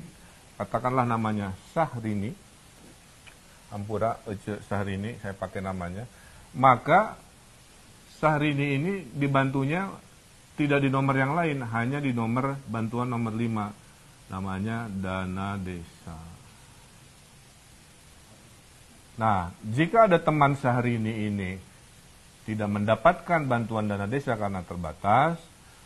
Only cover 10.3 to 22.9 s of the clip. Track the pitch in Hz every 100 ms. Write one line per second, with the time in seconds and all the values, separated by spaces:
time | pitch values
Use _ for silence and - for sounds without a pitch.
10.3 | - - - 143 143 139 135 139 135 135
11.3 | 165 165 139 117 113 120 143 139 120 113
12.3 | 123 135 139 - 113 113 120 123 117 117
13.3 | 110 117 110 104 - - - - - -
14.3 | 95 95 95 107 113 113 95 92 95 92
15.3 | 92 98 101 92 87 85 - - 80 82
16.3 | 87 - - - - - - - - -
17.3 | - - - - - - - - - -
18.3 | - - - - - - - - - 110
19.3 | 98 87 - 110 120 165 226 220 165 165
20.3 | 156 143 139 127 123 120 117 110 113 107
21.3 | 101 92 95 - - - - - - -
22.3 | - - 107 104 104 104